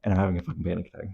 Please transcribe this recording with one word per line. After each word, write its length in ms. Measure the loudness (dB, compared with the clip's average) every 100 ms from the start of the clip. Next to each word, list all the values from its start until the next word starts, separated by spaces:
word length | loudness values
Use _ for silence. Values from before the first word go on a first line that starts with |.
and 100 | 2
I'm 60 | 4
having 200 | 4 2
a 40 |
fucking 200 | -2 -4
panic 240 | -2 -2 -6
attack. 160 | -10 -12